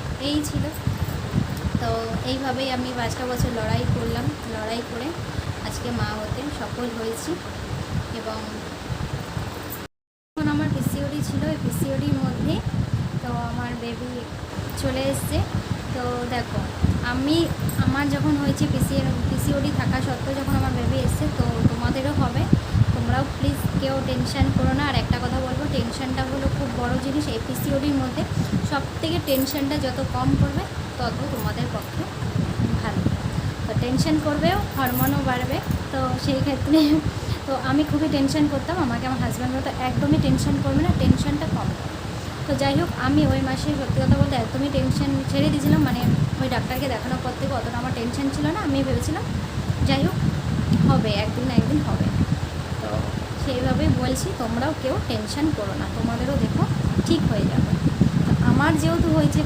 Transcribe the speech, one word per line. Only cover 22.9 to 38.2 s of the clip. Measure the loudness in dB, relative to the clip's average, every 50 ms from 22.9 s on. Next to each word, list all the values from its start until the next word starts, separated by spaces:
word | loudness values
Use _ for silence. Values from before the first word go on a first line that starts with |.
| 4
তোমরাও | 0 2 2 2 2 2 0 -2 0
প্লিজ | 0 0 0 0 -2 0 0 0
কেউ | 0 0 0 0 0
টেনশন | 0 0 0 -2 0 2 2 2 4 4
করো | 2 2 2 2
না। | 2 0
আর | 2 0
একটা | 0 0 0 0
কথা | 0 0 -2 -2 -2
বলবো, | -2 -2 -2 -2 -2 0
টেনশনটা | 0 0 -2 -2 -4 -6 -4 -4 -2 -2 -2
হলো | -2 -2 -2 0 0 0 0
খুব | -2 -2 -2
বড় | -2 -2 -2 -2 -2 -2
জিনিস। | -2 -2 -2 -2
এই | -2 -4 -4 -4
পিসিওডির | -6 -6 -4 -2 -2 0 0 0 0 0
মধ্যে | 0 0 -2 -2 -4 -4 -2 -2 -2 -2 0 0 0 0 0
সব | -2 -2 -4 -4 -6 -4
থেকে | -2 -2 -2 -2 0
টেনশনটা | 0 0 0 0 -2 -2 -2 -2 0 0
যত | 0 -2 -2 -2 -2 -4 -2 -2
কম | 0 2 2 4 4
করবে, | 4 2 2 -2 -4 -4 -6 -8 -8 -8 -6
তত | -4 -4 -4 -2 -4 -4 -4
তোমাদের | -4 -4 -4 -4 -2 -2 -2 -2 -4
পক্ষে | -6 -6 -6 -6 -6 -6 -6 -6 -6 -6 -2 0 0 0 0 0 0 0 0 0 0 0
ভালো। | 0 -2 0 0 0 0 0 -2 -2 -4 -2 -2 -4 -4 -4 -4
তো | -2 0 0
টেনশন | 0 2 2 2 2 2 2 2 2
করবেও, | 0 0 2 2 2 2 2 0 -2 -2
হরমোনও | -2 0 0 0 0 2 2 2 2 0
বাড়বে। | 0 0 0 0 -2 -2 -4 -2 -2 -2 -2 -2 -4
তো | -4 -2 -2 -2 -2 -2 0
সেই | 0 0 2
ক্ষেত্রে | 2 0 0 0 2 4 4 6 6 6 4 4 2 0 -4 -4 -4 -4 -4 -4 -2
তো | -4 -4 -2 0
আমি | 0 2 2 2
খুবই | 2 2 0 0 2
টেনশন | 2 2